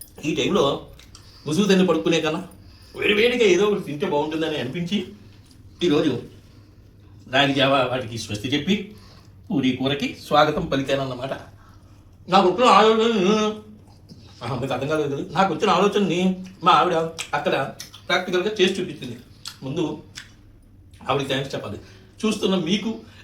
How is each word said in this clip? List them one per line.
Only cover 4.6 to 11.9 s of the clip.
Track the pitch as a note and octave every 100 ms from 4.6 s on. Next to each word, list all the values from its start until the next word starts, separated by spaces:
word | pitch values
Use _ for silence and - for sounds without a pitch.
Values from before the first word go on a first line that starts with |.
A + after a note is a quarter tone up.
| - F3 E3+ G3+ - - - - - - - -
ఈరోజు | E3+ D3 D#3 A#2+ - - - - - - - - - - -
రాగి | C3 C#3
జావా | C3+ C3+ C#3
వాటికి | B2+ B2+ A2+ A#2
స్వస్తి | - G#2 C3
చెప్పి | C#3+ D#3 G#3 - - - - - - -
పూరీ | D#3+ B2+
కూరకి | - C3+ - B3+ - -
స్వాగతం | D3 D3+ - D#3
పలికానన్నమాట. | C#3 C3+ C3+ C3 A#2+ C3+ - - - - - -